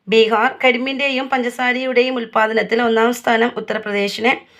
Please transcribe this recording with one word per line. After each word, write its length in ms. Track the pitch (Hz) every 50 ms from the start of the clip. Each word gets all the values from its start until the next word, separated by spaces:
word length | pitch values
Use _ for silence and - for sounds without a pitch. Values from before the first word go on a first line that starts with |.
| -
ബീഹാർ. 480 | 190 220 226 220 220 226 214 233 262 262 - -
കരിമ്പിൻ്റെയും 640 | 254 240 240 254 269 269 262 285 277 262 254 269 254
പഞ്ചസാരയുടെയും 880 | 277 254 233 240 240 - 254 247 240 254 262 262 247 247 247 262 262
ഉൽപ്പാദനത്തിൽ 640 | 247 226 226 - 226 220 220 220 220 202 - 233 233
ഒന്നാം 320 | 240 226 226 220 226 240 247
സ്ഥാനം 380 | 247 - 247 233 220 233 240 -
ഉത്തർപ്രദേശിന്. 760 | 220 208 - 214 214 214 208 202 202 202 202 196 208 220 247 285 - - _ _